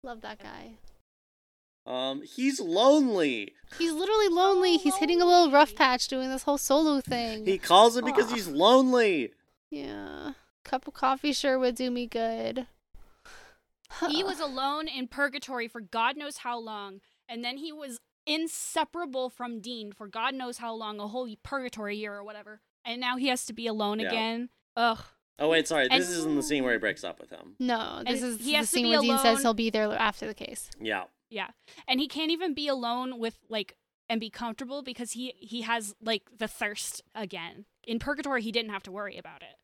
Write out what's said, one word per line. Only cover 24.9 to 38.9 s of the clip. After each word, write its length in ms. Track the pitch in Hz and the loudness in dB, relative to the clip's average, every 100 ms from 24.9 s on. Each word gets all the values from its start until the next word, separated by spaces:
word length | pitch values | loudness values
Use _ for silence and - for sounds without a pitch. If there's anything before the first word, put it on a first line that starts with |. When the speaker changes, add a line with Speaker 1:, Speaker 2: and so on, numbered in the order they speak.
| 226 - _ _ - | 0 -8 _ _ -2
Speaker 2:
Oh, 80 | 147 | 2
wait, 180 | 165 156 | 4 2
sorry. 180 | 156 151 | 2 4
This 200 | 175 175 | 4 2
Speaker 3:
And 80 | 175 | -2
Speaker 2:
isn't 180 | 156 147 | 0 0
the 80 | |
scene 200 | 131 147 | 0 0
where 100 | 127 | 2
he 60 | 113 | 0
breaks 240 | 104 90 92 | 0 -4 -8
up 140 | - | -12
with 100 | - | -16
him. 260 | 82 - - | -18 -20 -6
Speaker 1:
No, 420 | 247 226 220 - 247 | -2 -2 -4 -8 -4
this 160 | 233 | -2
Speaker 3:
And 80 | 247 | -4
Speaker 1:
is 60 | 220 | -6
Speaker 3:
he 120 | 233 | -2
Speaker 1:
the 60 | 302 | 0
Speaker 3:
has 120 | 233 | 2
to 40 | 277 | 0
Speaker 1:
scene 100 | 240 | 4
Speaker 3:
be 40 | |
Speaker 1:
where 120 | 311 | 4
Dean 160 | 240 269 | 4 4
says 60 | 247 | 4
Speaker 3:
alone. 160 | 254 | 4
Speaker 1:
he'll 100 | 254 | 2
be 160 | 220 226 | 2 0
there 200 | 214 214 | 0 0
after 320 | 233 226 - 220 | 0 -2 -2 -12
the 60 | |
case. 360 | 208 - - - - | -12 -12 -14 -14 -10
Speaker 2:
Yeah. 240 | 113 101 - _ _ | -4 -4 -6 _ _
Speaker 3:
Yeah. 220 | 214 190 _ _ - - | -10 -10 _ _ -18 -2
And 120 | 262 | 0
he 80 | 285 | 0
can't 240 | 294 320 | -2 -2
even 220 | 330 359 285 | 0 -2 -2
be 120 | 294 | -2
alone 520 | 269 240 247 254 247 | -2 -2 -4 -6 -6
with, 180 | 226 - _ | -6 -8 _
like, 300 | 220 196 _ _ _ _ | -6 -6 _ _ _ _
and 100 | 226 | -4
be 100 | 220 | -4
comfortable 500 | - 240 214 254 277 | -8 -8 -8 -8 -10
because 300 | 262 240 240 | -10 -10 -10
he, 220 | 226 254 - | -8 -10 -12
he 240 | - 240 | -12 -8
has, 320 | 226 233 208 - | -4 -4 -4 -10
like, 220 | 220 214 _ 226 | -4 -4 _ -10
the 120 | 220 | -8
thirst 560 | - 208 214 - - _ | -6 -6 -6 -10 -10 _
again. 520 | 214 196 185 165 - 208 _ - | -12 -10 -10 -12 -14 -20 _ -6
In 140 | 233 | -6
purgatory, 420 | 277 294 285 254 | -4 -6 -4 -4
he 100 | 220 | -2
didn't 200 | 226 220 | -4 -4
have 100 | 196 | -10
to 80 | 196 | -10